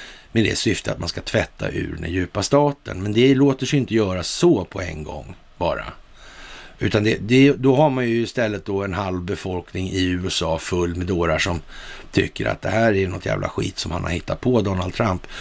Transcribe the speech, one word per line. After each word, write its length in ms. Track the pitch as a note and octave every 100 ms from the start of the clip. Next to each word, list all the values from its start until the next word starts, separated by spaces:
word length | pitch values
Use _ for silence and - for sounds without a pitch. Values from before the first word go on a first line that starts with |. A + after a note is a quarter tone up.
| - - -
med 120 | A2+
det 120 | G2+ G2+
syfte 360 | A2+ - -
att 80 | -
man 100 | E2+
ska 120 | -
tvätta 480 | - A2 - - -
ur 260 | - E2 D#2+
den 160 | E2
djupa 320 | F#2 F2+ G2+
staten. 600 | F#2+ C#3+ D3 C#3 - F#2
Men 100 | G2+
det 220 | G#2+ C3 C3+
låter 300 | C#3+ C3+ B2
sig 140 | C#3+
inte 140 | A#2
göra 300 | A2 G2+ F#2
så 420 | F2 - F3 B2 F2
på 160 | -
en 220 | E2+ D#2
gång 320 | D2+ D2 - F2+ - -
bara. 360 | E2+ A#1+ - - - - - - - - - -
Utan 240 | G#2+ G#2+
det, 140 | G#2+ -
det, 300 | G2+ B2+ C#3
då 240 | B2 C3 C3+
har 140 | D#3
man 200 | C3 A#2+
ju 120 | A#2
istället 440 | A2 - A2 G2+ G#2
då 180 | G2
en 100 | G2
halv 280 | F2+ G2 F#2
befolkning 680 | F2+ F#2 G2 F2+ - F#2 F#2
i 140 | F#2
U 200 | F#2 F2+ F2+
S 140 | -
A 180 | E2+ D#2+
full 360 | - F2+ F2 E2+
med 120 | F2+
dårar 320 | F2+ E2+ D#2
som 220 | G2 E2+ - - - - -
tycker 340 | - - - G#2+
att 160 | G2+
det 80 | -
här 240 | G#2+ A2+
är 140 | G2 F#2+
något 180 | F#2 -
jävla 240 | G2+ F#2+
skit 300 | - G#2+ -
som 120 | E2+
han 120 | F2
har 60 | F2
hittat 320 | E2+ - -
på, 200 | B2+ A#2+
Donald 320 | G2 F#2 F2+
Trump. 340 | - A2+ F2+ - -